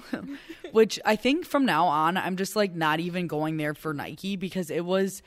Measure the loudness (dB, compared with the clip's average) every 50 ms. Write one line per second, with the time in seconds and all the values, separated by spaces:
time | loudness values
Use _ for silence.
0 | -10 -8 -8 -8 -8 -10 -12 -14 -14 -18 -18 -16 -16 2 6 6 6 6 4 -2
1 | 0 0 0 2 2 0 0 0 -2 0 0 2 2 4 4 4 4 4 4 4
2 | 2 2 2 0 -2 -2 -2 -4 -4 -2 0 0 0 0 0 0 2 2 2 2
3 | -2 -2 -4 -4 -4 -2 -2 -2 -2 -2 -2 -2 -2 -4 -4 -4 -6 -6 -6 -6
4 | -6 -8 -10 -8 -6 -6 -4 -4 -6 -4 -4 -4 -4 -2 -2 -4 0 2 2 2
5 | 2 0 -2 -8 -16